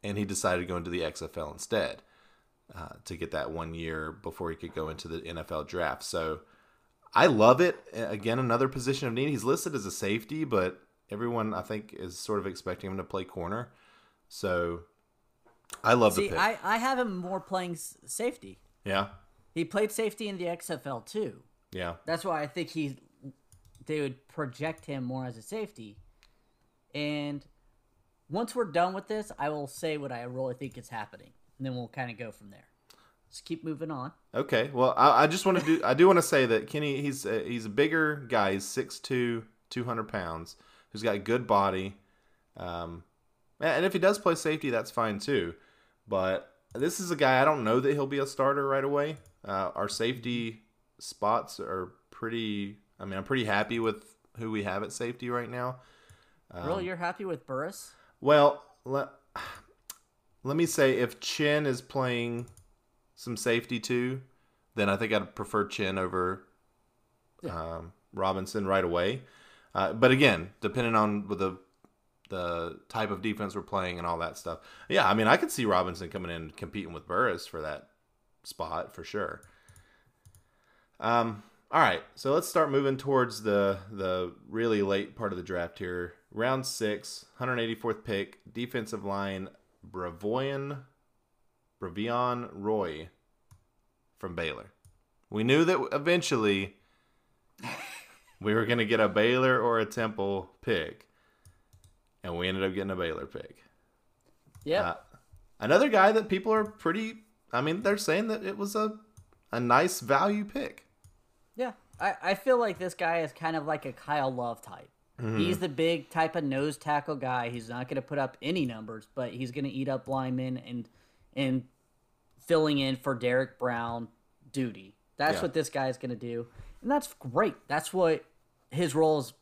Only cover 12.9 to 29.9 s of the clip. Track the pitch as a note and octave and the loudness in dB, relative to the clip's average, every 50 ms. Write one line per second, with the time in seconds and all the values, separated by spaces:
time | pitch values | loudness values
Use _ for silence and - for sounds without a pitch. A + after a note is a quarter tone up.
12.9 | F#2+ F#2+ F2+ - - F#2+ F#2 F2+ - F#2+ E2+ E2+ G2+ A2+ B2 B2+ _ _ _ _ | -6 -6 -8 -6 -6 -8 -8 -6 -8 -8 -6 -6 -6 -6 -8 -10 _ _ _ _
13.9 | _ _ _ _ _ _ _ _ - - - G2 F2+ F2 F2 E2+ E2+ F2 F2 _ | _ _ _ _ _ _ _ _ -14 -4 -2 0 0 2 0 0 -4 -6 -10 _
14.9 | _ _ _ _ _ _ _ _ _ _ _ _ _ _ _ _ - - - G#2+ | _ _ _ _ _ _ _ _ _ _ _ _ _ _ _ _ -18 0 4 6
15.9 | A#2 B2 A#2 G#2 F#2 F#2+ G2+ - G#2+ - F#3 G#3+ A3+ - - F3+ G#3+ A#3 A#3 C4 | 6 8 8 6 6 4 0 0 2 2 2 2 0 -2 0 0 0 2 2 0
16.9 | C4+ B3+ B3+ A3+ F#3+ F3+ F3+ F3+ F#3+ F#3+ F#3 - F#3+ F#3 F3+ F3+ E3+ D#3 - - | 0 0 0 -2 -2 -6 -6 -4 -6 -6 -6 -2 -4 -2 -2 -4 -6 -8 -10 -14
17.9 | - _ - C3 - - - A#3+ B3 - - G2 F#2 _ _ _ _ _ _ G2+ | -14 _ -14 -10 -6 -4 -4 -4 -4 -6 -16 -18 -18 _ _ _ _ _ _ 0
18.9 | G2 G2 G2+ G2+ - - - _ _ _ _ _ _ E3 E3+ E3 - G3 G#3+ G#3 | 0 2 0 0 -6 -20 -20 _ _ _ _ _ _ -4 -4 -2 0 0 0 0
19.9 | G#3 - A3+ G#3 G#3 - A3 G#3 G3 F3+ F3 E3+ E3+ E3+ - - F3 C#3 - C#3+ | 0 -2 -2 -4 -4 -6 -8 -8 -6 -6 -4 -4 -6 -6 -6 -8 -8 -6 -6 -6
20.9 | C3+ A#2 - - - G#3 G#3+ C#3 G2 - - _ _ _ _ _ - F#2 F2+ E2+ | -8 -8 -8 -8 -6 -4 -4 -4 -6 -12 -20 _ _ _ _ _ -8 -6 -4 -4
21.9 | E2+ - - - E3 D#3+ - G3 E3 D3+ D3 C#3+ - F3+ E3 - - D#3+ D3+ C#3 | -6 -8 -4 -4 -4 -2 -2 -2 -2 -2 -4 -6 -4 -6 -6 -6 -4 -4 -4 -4
22.9 | C3 C3 - _ _ _ - C#3 - _ _ _ _ _ _ - _ - B2 - | -6 -10 -16 _ _ _ -18 -18 -18 _ _ _ _ _ _ -20 _ -20 -8 -6
23.9 | D#3 D3+ C#3+ C3+ B2+ - _ _ - - D3+ C3 B2 - C#3+ D#3+ D#3+ - - - | -4 -2 -2 -4 -6 -8 _ _ -8 -8 -8 -8 -6 -6 -6 -6 -6 -8 -10 -8
24.9 | C#3+ C3+ B2+ B2 B2+ C3 C3 B2+ A#2 A2+ A2 - G3 A3 G#3+ - - - A2+ G#2 | -6 -6 -4 -4 -6 -6 -6 -6 -10 -12 -14 -10 -8 -6 -6 -8 -10 -16 -18 -18
25.9 | G2+ G2 - - _ _ _ _ _ _ _ _ _ _ _ _ _ _ _ _ | -18 -20 -20 -20 _ _ _ _ _ _ _ _ _ _ _ _ _ _ _ _
26.9 | _ C#3+ D3 D3 D3 D3 D3 D3 C#3+ C#3+ - - _ _ _ _ _ _ _ _ | _ -4 -4 -2 -2 -4 -4 -4 -6 -8 -10 -14 _ _ _ _ _ _ _ _
27.9 | _ _ _ _ _ _ _ _ C#3 F#3+ A#3+ A3+ - B3+ A#3 F#3+ C#3+ E3+ F3 F#3 | _ _ _ _ _ _ _ _ -4 -4 -4 -2 -2 -4 -4 0 2 2 2 2
28.9 | F#3+ G3 F#3+ - G#3+ G#3+ G#3 G#3+ - - C#3 D3 D3+ D3+ C#3+ C3+ - - - D#3+ | 0 -4 -6 -4 -4 -4 -4 -8 -8 -4 -4 -2 -2 -4 -6 -8 -10 -6 -4 -4